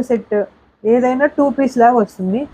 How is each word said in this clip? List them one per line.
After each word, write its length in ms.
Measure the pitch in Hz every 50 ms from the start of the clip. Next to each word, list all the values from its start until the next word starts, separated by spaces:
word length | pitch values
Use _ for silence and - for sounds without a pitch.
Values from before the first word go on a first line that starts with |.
| 254 254
సెట్ 260 | 247 220 - - 214 208 196 - _ _ _ _ _ _ - 214 233
ఏదైనా 320 | 247 247 254 247 254 285 285 -
టూ 80 | - 285 277 240 -
పీస్ 180 | 277 254 - 247
లాగా 160 | 233 233 247 233 208
వస్తుంది. 360 | - - - 185 185 196 247 294 -